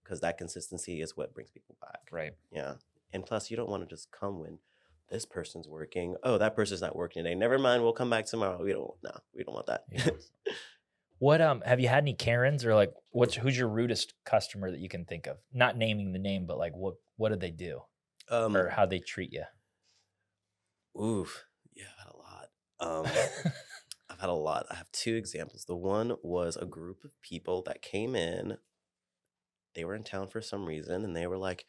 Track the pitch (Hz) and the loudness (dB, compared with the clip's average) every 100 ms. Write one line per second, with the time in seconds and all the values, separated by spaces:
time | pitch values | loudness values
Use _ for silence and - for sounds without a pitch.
0 | - 90 85 - 85 87 - 87 - 80 | -12 -2 -2 -2 -8 -10 -10 -10 -8 -6
1 | 78 - - - - - _ - - - | -6 -6 -10 -10 -18 -20 _ -20 -18 -18
2 | - 85 76 78 _ 80 69 69 _ _ | -12 -8 -8 -10 _ -6 -6 -8 _ _
3 | _ 98 - 107 - 113 113 98 82 82 | _ -10 -4 -4 -4 -6 -4 -4 -6 -14
4 | - - 101 92 78 80 _ _ _ _ | -18 -8 -6 -6 -10 -14 _ _ _ _
5 | - 92 - 90 76 85 76 78 78 90 | -10 -10 -8 -10 -10 -12 -14 -12 -8 -6
6 | 87 90 127 104 107 113 104 92 87 - | -4 -2 0 4 4 2 -2 -2 -4 -4
7 | 85 82 85 87 117 135 127 123 117 113 | -6 -4 -4 0 2 4 6 6 4 2
8 | 123 113 110 113 98 90 98 98 - - | 0 0 0 -2 -2 0 -2 -2 -4 -10
9 | - - _ - - - - 55 - 131 | -14 -14 _ -12 -8 -6 -4 -4 -4 0
10 | 156 - - _ - - - - _ _ | 0 0 -12 _ -8 -8 -12 -20 _ _
11 | _ - 135 160 160 123 - 127 123 135 | _ 2 6 8 8 4 4 6 8 6
12 | 143 131 127 120 131 147 117 107 101 - | 4 0 2 6 6 4 8 8 8 2
13 | _ 120 120 117 131 127 117 110 120 107 | _ 4 4 6 2 4 2 2 2 0
14 | - - - 107 - 101 92 78 95 87 | -2 -8 2 2 2 -6 -6 -6 -8 -8
15 | 85 85 67 76 _ 127 123 120 110 104 | -8 -8 -8 -10 _ 2 2 4 0 0
16 | 98 92 98 95 87 65 85 90 95 - | -2 -2 -2 -2 -2 -2 -4 -2 -6 -6
17 | _ - 110 104 90 80 87 64 - _ | _ -2 0 0 -4 -6 -8 -10 -12 _
18 | _ _ - 117 110 98 87 - 92 92 | _ _ -2 0 4 4 4 4 4 2
19 | - - 90 64 82 _ _ _ _ _ | -4 -8 -8 -8 -10 _ _ _ _ _
20 | _ _ _ _ _ _ _ _ _ - | _ _ _ _ _ _ _ _ _ -4
21 | 110 104 82 - - _ _ - 101 - | 0 0 -2 -8 -18 _ _ -20 -20 -20
22 | - - - - - _ _ - 85 80 | -20 -20 -20 -20 -20 _ _ -6 -4 -2
23 | 101 120 131 - 160 - - - - - | 0 2 2 0 -2 -2 -14 -20 -18 -18
24 | - - 95 82 78 78 - 92 - - | -16 -6 -2 0 0 0 -2 -10 -8 -4
25 | 117 113 - 80 78 - - 87 95 104 | -2 -2 -4 -8 -10 -12 -8 -4 2 2
26 | 117 - 82 87 85 82 87 80 87 92 | 2 -2 -2 0 0 -2 -8 -10 -14 -14
27 | 143 _ - 85 - 92 - - - 101 | -20 _ -12 -8 -2 -2 -2 -10 -6 -4
28 | 117 117 82 90 101 110 _ _ _ _ | -2 0 -2 -2 -6 -8 _ _ _ _
29 | _ _ _ _ _ _ _ 85 82 107 | _ _ _ _ _ _ _ -8 -6 -6
30 | 110 98 98 113 - 101 82 78 - 90 | -6 -6 -6 -8 -6 -6 -6 -6 -4 -4
31 | 104 82 90 92 92 90 | -2 -2 -2 -2 -4 -4